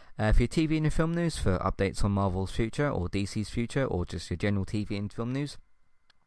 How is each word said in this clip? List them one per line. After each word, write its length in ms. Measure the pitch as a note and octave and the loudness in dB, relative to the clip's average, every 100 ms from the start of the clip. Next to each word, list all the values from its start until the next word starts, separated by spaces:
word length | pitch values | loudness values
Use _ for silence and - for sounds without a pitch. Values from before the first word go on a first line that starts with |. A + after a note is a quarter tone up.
| - - | -14 -2
Uh, 140 | G#2+ | 4
for 100 | A2 | 6
your 40 | A#2+ | 6
T 200 | - D#3+ | 4 2
V 100 | D#3 | 2
and 80 | D#3 | 2
your 60 | |
film 240 | - E3 E3+ | 2 2 0
news, 240 | E3+ - | -2 0
for 180 | - F#2 | 2 2
updates 460 | F#2+ - G2 - | 0 0 0 2
on 80 | G#2+ | 2
Marvel's 400 | G2 G2 F2+ F#2+ | 4 2 0 -2
future 380 | - A2+ - D3 | -2 -2 0 -2
or 200 | F#2+ F2 | 0 -2
D 160 | G2 G2+ | -2 -2
C's 240 | A2+ G#2 | -4 -4
future 360 | - A#2 C#3+ C3+ | -4 -4 -2 -2
or 200 | F2+ F2 | -2 -4
just 240 | E2+ - | -6 -6
your 80 | F2+ | -2
general 280 | G#2 G2+ F#2+ | 0 0 -2
T 180 | G#2+ | -4
V 140 | G#2 G#2 | -4 -4
and 140 | G2+ | -6
film 220 | - A#2 | -6 -6
news. 240 | C3+ C#3+ - - - - _ _ _ | -4 -6 -8 -18 -20 -20 _ _ _